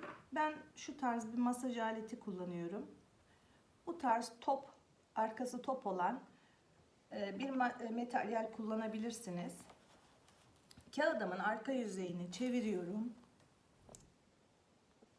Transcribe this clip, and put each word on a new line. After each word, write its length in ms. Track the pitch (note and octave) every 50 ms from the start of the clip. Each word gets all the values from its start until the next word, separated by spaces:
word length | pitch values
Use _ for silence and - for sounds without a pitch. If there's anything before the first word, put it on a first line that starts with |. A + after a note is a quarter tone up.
| - - - - - -
Ben 220 | - D#4 D4+ D4+ D4+ - - - -
şu 220 | - - - - -
tarz 360 | C4 A#3+ A#3 A#3 A3 A3 A#3
bir 40 | A#3+
masaj 400 | B3 B3 B3 A#3+ C4+ B3+ A#3 A#3
aleti 420 | A3+ A3 A3 A3 G#3+ - B3 -
kullanıyorum. 800 | - G#3 F#3 F3+ F3+ F3+ F3 E3+ E3+ E3+ F#3+ A3 D4 - - - - - _ - _ _ - - _ - - - - _ _ _ - E4+
Bu 80 | - -
tarz 340 | - B3 A3+ A#3 A#3+ - - -
top, 280 | - - C#4 C4+ - - - - - _ - - - _ -
arkası 460 | A3 A3 A3+ A3 - B3 - - B3
top 260 | - - C4 C4 - G3+
olan, 320 | F#3 F3+ F3 G3 B3 C#4 - - - - - - - _ _ _ - - - - _ - _ -
e, 280 | - G#3 G#3 D4 D4 -
bir 100 | C4 C4+
ma-, 340 | C4 C4 B3 B3 B3 - A#3+
e, 60 | A3+
materyal 640 | A3 A#3+ A#3+ - - C4 - G#3 A#3 A3+ A3 A3
kullanabilirsiniz. 1000 | - - A3 G#3+ A3 A3 A3 G#3+ G#3+ G#3+ A3 A#3 A3+ - - F#3+ F3 F3 F3 B3+ - - - - - - - - - - - - - - - - - - - - - - - - - - - - -
Kağıdımın 440 | C4+ D4+ E4 D#4 A3+ G3+ F3+ F3 F#3+
arka 320 | F#3 G#3+ A3+ A#3 - C4+
yüzeyini 600 | C4+ B3+ A3+ G#3 F#3 F#3+ F#3 F3 F3 F3 F3+ F3
çeviriyorum. 840 | - - B3+ B3 A#3+ B3 G#3+ G#3+ G3 F3 F3 F3 G3+ G#3+ A3+ B3 - - - - - - - - - _ _ - - - - - - - - - - _ _ - _ _ _ _ _ _ _ _ _ _ _ _ _ - - - _